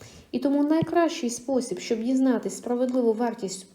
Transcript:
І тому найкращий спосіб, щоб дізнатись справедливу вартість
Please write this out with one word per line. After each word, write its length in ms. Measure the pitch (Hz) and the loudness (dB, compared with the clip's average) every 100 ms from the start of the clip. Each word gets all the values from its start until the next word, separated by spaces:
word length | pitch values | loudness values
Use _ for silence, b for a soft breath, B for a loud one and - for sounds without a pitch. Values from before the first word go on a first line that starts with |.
| B B B | B B B
І 60 | 240 | -2
тому 260 | 285 285 | 0 2
найкращий 680 | 294 320 320 339 330 - 240 | 2 2 2 2 2 0 -4
спосіб, 480 | - - 262 - 180 | -6 -2 -2 -2 -6
щоб 240 | - 226 | -4 -2
дізнатись 540 | 233 262 262 226 196 - | 0 2 4 2 -2 -8
справедливу 560 | 233 247 254 254 233 | -4 -2 0 2 2
вартість 540 | 220 240 233 190 - - | 2 -2 -4 -8 -8 -14